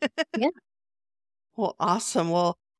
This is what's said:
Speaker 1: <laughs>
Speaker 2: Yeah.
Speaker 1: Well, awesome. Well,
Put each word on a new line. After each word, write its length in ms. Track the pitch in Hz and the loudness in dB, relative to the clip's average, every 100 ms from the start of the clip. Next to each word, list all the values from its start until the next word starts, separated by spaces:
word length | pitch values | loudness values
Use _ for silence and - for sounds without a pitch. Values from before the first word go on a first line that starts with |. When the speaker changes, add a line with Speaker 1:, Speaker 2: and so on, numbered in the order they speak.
Speaker 1:
<laughs> 340 | 294 - 320 269 | -6 -4 -6 -2
Speaker 2:
Yeah. 140 | 269 - _ _ _ _ _ _ _ _ _ - | -2 -2 _ _ _ _ _ _ _ _ _ -4
Speaker 1:
Well, 200 | 208 - | -4 -2
awesome. 520 | 208 - - 240 165 | 0 0 0 -2 2
Well, 260 | 175 175 175 _ | 2 2 -2 _